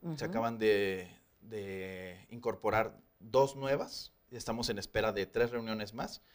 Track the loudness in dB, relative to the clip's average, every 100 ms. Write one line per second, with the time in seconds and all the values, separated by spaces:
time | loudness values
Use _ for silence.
0 | -8 -4 -2 0 0 4 6 6 4 0
1 | -6 -16 _ _ -12 -8 -6 -6 -8 -8
2 | -10 -14 -14 -6 -4 -2 2 2 2 -4
3 | _ _ 2 6 6 2 0 0 0 -8
4 | -14 -18 _ -10 -4 -2 -2 -2 -2 2
5 | 2 2 0 2 2 2 -4 -4 -4 -6
6 | -8 -8 -16